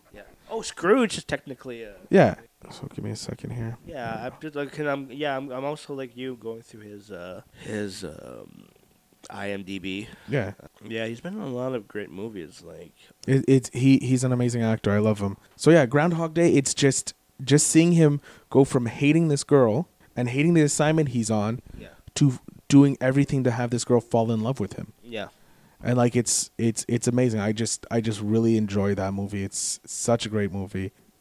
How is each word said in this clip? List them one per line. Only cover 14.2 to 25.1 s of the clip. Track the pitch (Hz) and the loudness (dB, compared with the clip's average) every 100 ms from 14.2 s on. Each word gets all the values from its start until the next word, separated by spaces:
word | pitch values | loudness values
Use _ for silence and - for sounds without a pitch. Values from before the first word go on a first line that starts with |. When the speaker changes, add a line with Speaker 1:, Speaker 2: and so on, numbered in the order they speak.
Speaker 2:
an | 127 | 0
amazing | 123 123 117 | 0 0 0
actor. | 113 110 101 | 0 0 0
I | 104 | 2
love | 107 104 | 2 0
him. | 101 95 _ | -4 -6 _
So | - 151 | 0 6
yeah, | 165 123 | 6 6
Groundhog | 143 170 165 165 | 2 2 0 -2
Day. | 160 170 | 2 4
It's | 139 135 | 4 2
just, | - 139 - - - _ _ | 2 2 2 -6 -14 _ _
just | 127 147 - | 2 4 6
seeing | 160 170 | 4 6
him | 170 156 143 - - _ | 6 6 4 -6 -20 _
go | 131 | 4
from | 139 131 113 | 4 2 -2
hating | - 143 160 165 | 0 2 4 2
this | 143 | 0
girl | - 143 117 113 - _ _ - | 4 4 6 2 -4 _ _ -6
and | 123 | -4
hating | 127 165 | 0 4
the | 170 | 4
assignment | 147 - 151 160 143 | 4 2 2 2 0
he's | 120 110 | -2 0
on | 107 104 120 - - | 0 0 -4 -10 -20
Speaker 1:
Yeah. | 101 - - - | -20 -20 -12 2
Speaker 2:
to | 143 120 - - - | 2 2 -12 -20 4
doing | 139 139 135 | 6 6 4
everything | 131 139 139 139 | 0 2 0 0
to | 123 | 0
have | 117 120 | -2 -2
this | 120 | -4
girl | - 120 | 2 2
fall | - 117 117 | 2 -2 0
in | 113 | -2
love | 113 135 | -2 -4
with | 98 | -6
him. | - - - | -8 -14 -16
Speaker 1:
Yeah. | 120 | -14